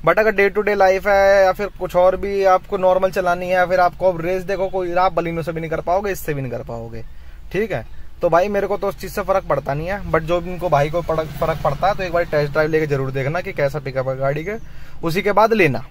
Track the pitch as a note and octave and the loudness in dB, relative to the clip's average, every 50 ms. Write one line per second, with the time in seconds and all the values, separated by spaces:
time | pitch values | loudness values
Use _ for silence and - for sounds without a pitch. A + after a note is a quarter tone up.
0 | - - F3+ G#3 G#3+ A3 G#3 G3 G3 G3+ G3 G#3 G#3 G3+ G#3 G3 F#3+ F#3+ F#3+ F#3+ | 4 4 4 4 4 2 4 4 2 2 2 0 0 0 4 4 6 6 4 4
1 | F#3 G#3 G3+ G3 G3 G3 G3 G3 F#3+ F#3 F#3 - G#3 F#3+ - - F3+ D#3+ E3+ F3+ | 2 4 4 6 6 6 6 6 6 4 2 0 -4 -6 -6 -8 -8 0 2 4
2 | F3+ F#3 F#3+ F#3 F#3+ G3+ G3+ G3 G3 F#3+ F#3 F#3 - - G3 F#3+ F#3 F#3 F#3 F#3 | 6 6 4 2 -4 -4 -2 2 4 4 4 4 2 -2 -4 2 2 4 4 4
3 | F#3+ F#3+ D#3 G3+ F3+ F3 F3 F3+ F3+ F3+ F#3 F#3 F3+ E3+ F#3 F#3 F3+ F3 - - | 2 0 0 0 0 0 -2 -2 0 0 2 2 2 2 4 4 4 2 2 2
4 | F3+ F#3+ F3+ D#3+ D#3+ F3 F#3 F#3 F3 F3 G3 F3 F#3+ F#3 F#3 F#3+ F#3 F3 F3 F3+ | 0 0 0 0 -2 -2 -2 -2 -2 -4 -4 -2 -2 -2 -2 -4 -4 -2 0 2
5 | F3+ F#3+ E3+ F3 E3+ E3+ E3 E3 D3+ F3 E3 E3 E3 D#3+ D#3+ D#3 D3+ E3 F3 G3 | 2 2 0 0 -2 -2 -4 -4 -4 -4 -6 -6 -6 -4 -6 -6 -2 -2 -2 0
6 | G#3 G3+ F#3 F3 - - D3+ C#3 C3+ B2 A#2+ A#2 A2+ - A#2 A#2 A2+ A#2 A2+ A2+ | 0 -2 -4 -4 -4 -4 -4 -4 -4 -6 -6 -8 -8 -8 -10 -10 -10 -10 -10 -12
7 | A2 - - - - - - - - - - F3+ A3 G#3+ F3 A#2+ A2 - - - | -12 -12 -12 -14 -14 -14 -16 -14 -14 -6 -4 -4 -2 -2 -4 -6 -6 -8 -10 -10
8 | - - - - - E3+ D#3+ E3+ F#3 G#3 G3+ G3+ G3 F#3 G3+ F#3+ G3 G3 F#3 - | -10 -10 -8 -2 0 4 4 4 4 4 0 0 0 0 -2 -2 -2 -4 -4 -4
9 | - F#3 C#3 G#3+ F#3+ F#3 F#3+ F#3+ F3+ E3+ D#3 C#3 C#3+ - C#3 C#3+ D#3+ F3 G3 G3+ | -8 -8 -6 -6 -2 0 0 0 2 0 -2 0 0 -4 -4 -4 -4 -6 -6 -6
10 | F#3 - - E3 D#3+ D#3 F3 F3 E3+ F3+ F3+ E3 E3+ F3+ D#3 C#3 C#3+ D#3 D3+ F3 | -4 -2 -2 0 0 0 -2 -2 -2 -4 -8 -6 -2 2 2 2 2 2 0 -4
11 | D#3+ - D#3+ D#3+ D#3+ D3+ C3+ - E3+ D#3+ D#3+ D3+ - D#3+ C#3 C#3+ - F#3+ G#3 G3 | -2 -2 -2 -2 -2 -6 -4 -4 -2 -2 -2 -2 -2 -2 -2 0 0 0 0 0
12 | F#3+ F3 E3 E3+ F3 E3+ E3 D3+ D3 C#3+ C#3 D#3 D#3 D#3 D#3+ D#3 D#3+ D3 C#3+ C3+ | -4 -2 0 -2 0 0 0 0 0 0 0 0 0 2 2 0 0 0 0 -2
13 | C3+ C3 C3 C#3 C3 C3 D#3+ F3 F#3 G3 - - C#3+ C#3 C3+ D3+ C3+ - B2 C3 | -2 -2 -4 -4 -4 -2 -2 -4 -6 -6 -4 -2 -2 -2 -2 -4 -8 -4 -4 -4
14 | B2 C3 C3 C3 C3+ C#3 D3 D3 D#3+ F#3+ G#3+ A#3 - - - - - - - - | -4 -4 -4 -2 -2 -2 -2 -2 -4 -6 -8 -8 -10 -12 -10 -12 -10 -10 -10 -6
15 | - E3 D#3+ G3+ F#3 G#3 G3+ G3+ G#3+ A3 A3+ A3 F3+ D3 B2+ G#2+ - - | -4 -2 -2 0 0 2 4 4 4 4 6 4 4 4 4 0 -6 -8